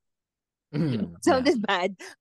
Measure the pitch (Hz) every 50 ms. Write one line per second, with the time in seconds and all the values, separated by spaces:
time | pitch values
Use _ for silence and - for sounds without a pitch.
0 | _ _ _ _ _ _ _ _ _ _ _ _ _ _ 151 151 170 143 120 -
1 | 185 175 - - - - 285 262 254 285 320 226 202 - 196 175 180 196 190 -
2 | 359 - - _